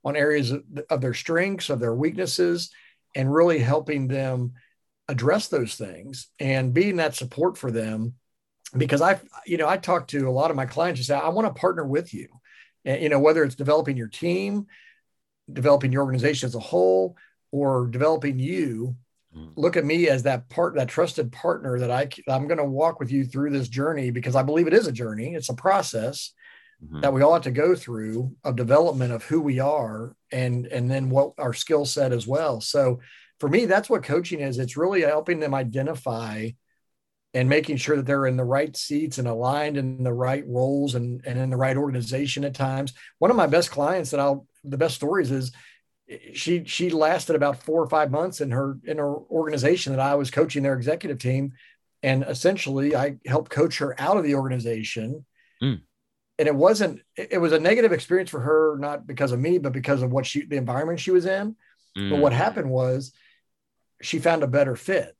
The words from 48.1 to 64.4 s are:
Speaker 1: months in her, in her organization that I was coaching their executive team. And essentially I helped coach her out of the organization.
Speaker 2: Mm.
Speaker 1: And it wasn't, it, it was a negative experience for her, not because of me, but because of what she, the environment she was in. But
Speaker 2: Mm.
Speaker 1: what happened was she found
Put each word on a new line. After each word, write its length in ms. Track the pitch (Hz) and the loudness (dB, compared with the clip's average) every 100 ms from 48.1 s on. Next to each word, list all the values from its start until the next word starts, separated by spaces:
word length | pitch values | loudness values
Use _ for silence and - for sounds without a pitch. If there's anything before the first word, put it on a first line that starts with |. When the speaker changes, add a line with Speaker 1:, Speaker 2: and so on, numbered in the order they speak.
Speaker 1:
months 280 | 143 180 185 | 0 -2 -4
in 120 | 180 | -4
her, 260 | 120 139 135 | -2 -2 -6
in 160 | - 151 | -8 -4
her 160 | 143 143 | -2 -4
organization 800 | - 160 156 147 139 175 139 | -4 -2 0 2 2 2 0
that 60 | 135 | 0
I 140 | 135 | 2
was 160 | 143 131 | 0 0
coaching 320 | 143 156 147 | 0 0 2
their 140 | 139 131 | 0 0
executive 420 | 120 165 170 139 | 0 -2 -4 -4
team. 360 | 123 131 139 - - _ _ _ | -2 -2 -2 -8 -20 _ _ _
And 200 | 139 131 | 0 0
essentially 720 | 139 139 175 196 - 135 143 143 | 0 0 0 0 -2 -2 0 2
I 220 | 143 135 - | 0 -4 0
helped 240 | 143 156 | 0 0
coach 300 | - 165 - | 0 0 0
her 200 | 143 - | -4 -2
out 180 | 143 202 | 0 2
of 60 | |
the 120 | 156 139 | 2 0
organization. 880 | 131 127 117 113 107 - 110 151 - _ _ _ | 0 -2 -2 -4 -4 -6 -6 -8 -12 _ _ _
Speaker 2:
Mm. 200 | 135 101 _ _ _ _ _ - | -4 -4 _ _ _ _ _ 0
Speaker 1:
And 80 | 151 | 0
it 80 | 139 | 6
wasn't, 460 | 175 214 190 135 _ - | 4 4 0 -2 _ -14
it, 140 | - | -4
it 60 | 185 | 0
was 120 | 170 | 4
a 80 | 160 | 4
negative 320 | 165 226 226 | 4 4 4
experience 380 | 170 - 180 185 | 2 0 0 0
for 100 | 143 | -6
her, 380 | 123 156 156 147 | 2 4 4 0
not 280 | 143 147 - | -6 -8 -10
because 240 | 131 139 | -2 0
of 80 | 120 | 0
me, 180 | 147 180 | 2 2
but 160 | 139 | 0
because 300 | 131 131 139 | -4 0 0
of 80 | 127 | 2
what 140 | 135 131 | 0 -2
she, 180 | 143 147 | -6 -4
the 100 | 143 | -4
environment 420 | 127 123 156 170 | -2 -2 -2 -4
she 100 | - | 2
was 160 | 180 175 | 2 4
in. 300 | 190 208 220 _ _ _ - | -2 -4 -8 _ _ _ -6
But 60 | |
Speaker 2:
Mm. 180 | 101 147 | -2 4
Speaker 1:
what 120 | 147 | 4
happened 380 | 123 202 220 143 | 4 0 0 -2
was 420 | 127 127 131 131 _ _ _ _ _ _ _ _ _ | 0 0 -2 -4 _ _ _ _ _ _ _ _ _
she 160 | - 160 | -6 0
found 240 | 165 165 | 2 2